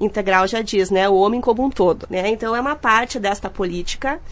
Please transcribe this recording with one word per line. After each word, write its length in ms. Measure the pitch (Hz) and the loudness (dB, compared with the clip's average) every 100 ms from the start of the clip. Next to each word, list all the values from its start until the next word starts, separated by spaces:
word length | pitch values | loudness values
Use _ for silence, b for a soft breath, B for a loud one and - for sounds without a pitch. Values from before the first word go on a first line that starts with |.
Integral 460 | 208 214 196 185 190 | -4 -2 2 2 2
já 160 | 226 | -2
diz, 300 | 214 202 185 | -2 0 2
né? 160 | 190 196 | 2 4
O 80 | 190 | 4
homem 240 | 202 240 | 4 2
como 240 | 247 226 | 0 0
um 40 | 269 | 0
todo, 380 | - 180 160 - | 2 2 0 -4
né? 200 | 185 196 | -4 -2
Então, 260 | 220 226 | -2 -2
é 60 | 233 | -2
uma 160 | 269 294 | -2 -2
parte 420 | 240 220 240 247 | 2 2 2 -2
desta 320 | 196 202 185 | -2 -2 -6
política. 720 | - 185 175 - - 269 302 B | -4 -4 -4 -6 -4 -4 -6 B